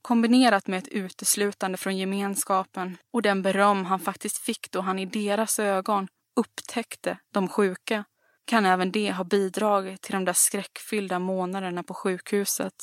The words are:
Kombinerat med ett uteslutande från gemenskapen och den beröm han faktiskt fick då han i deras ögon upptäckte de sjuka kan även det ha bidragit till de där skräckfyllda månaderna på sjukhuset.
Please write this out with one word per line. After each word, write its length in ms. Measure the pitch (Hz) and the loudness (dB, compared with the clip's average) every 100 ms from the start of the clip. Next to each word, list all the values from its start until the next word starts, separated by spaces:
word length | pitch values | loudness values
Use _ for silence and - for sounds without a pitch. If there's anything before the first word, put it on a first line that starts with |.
Kombinerat 640 | - 233 226 247 254 202 - | 2 2 6 6 6 4 0
med 120 | 185 | -6
ett 80 | 180 | -4
uteslutande 880 | 214 185 - 196 - 202 202 190 185 | -6 -6 -6 -2 0 0 -2 -6 -4
från 200 | 190 190 | -4 -2
gemenskapen 1000 | 190 196 202 196 - 190 190 - 180 175 _ | -2 -2 -2 -4 0 0 0 -8 -8 -10 _
och 80 | 247 | 0
den 200 | 208 196 | 2 2
beröm 440 | 190 196 202 196 180 | 2 4 4 4 0
han 140 | 190 | -2
faktiskt 380 | 202 190 214 - | -2 -4 -8 -6
fick 340 | - 220 - | -6 -6 -6
då 100 | 185 | -6
han 180 | 185 190 | -2 -2
i 60 | 190 | -2
deras 540 | 214 202 202 220 - | -2 0 0 0 0
ögon 480 | 208 190 190 202 190 _ _ - | 0 0 0 -2 -2 _ _ -2
upptäckte 800 | - - - - 226 - - 180 _ | -2 -6 -8 -8 -8 -8 -6 -6 _
de 140 | 208 190 | -2 0
sjuka 560 | - 196 180 - 214 202 _ _ _ - | 2 0 0 -4 -4 -4 _ _ _ 2
kan 200 | 226 190 | 4 6
även 260 | 185 185 | 4 2
det 200 | 208 202 | 0 -2
ha 120 | 185 | -2
bidragit 800 | 180 202 190 185 214 202 190 190 | 0 2 2 0 2 2 0 -10
till 120 | - | -4
de 120 | 196 185 | -2 0
där 80 | |
skräckfyllda 840 | 175 - 202 190 - - 214 190 180 | 2 2 0 -8 -14 -6 -4 -2 -2
månaderna 640 | 185 190 180 196 185 180 | -2 -2 -2 -4 -4 -6
på 100 | - | -8
sjukhuset. 800 | 185 202 180 - 202 202 - 190 - | -4 -2 -4 -2 -2 0 -2 -4 -6